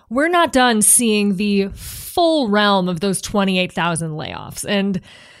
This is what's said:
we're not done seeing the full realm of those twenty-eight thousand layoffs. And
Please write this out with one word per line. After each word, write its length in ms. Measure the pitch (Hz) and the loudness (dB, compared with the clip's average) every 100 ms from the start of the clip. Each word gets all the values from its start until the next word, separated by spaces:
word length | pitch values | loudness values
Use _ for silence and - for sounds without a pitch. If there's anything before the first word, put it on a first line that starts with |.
| - | -6
we're 200 | 233 311 | -2 2
not 240 | 349 330 | 2 2
done 280 | 262 254 220 | 4 4 4
seeing 560 | 208 - 233 214 202 185 | 2 2 2 2 0 0
the 320 | 208 202 196 | 0 0 -2
full 760 | - - - - - 339 320 233 | -6 -14 -14 -8 0 2 2 2
realm 400 | 202 208 196 180 | 2 4 2 0
of 120 | 175 | -2
those 200 | 202 180 | -2 -4
twenty-eight 540 | - 208 196 185 180 | -2 0 0 0 -2
thousand 380 | - 170 160 165 | -2 -2 -2 -6
layoffs. 520 | 156 90 87 - - - | -8 -10 -10 -12 -10 -4
And 360 | 202 196 185 - - - - | 0 0 -2 -6 -20 -20 -20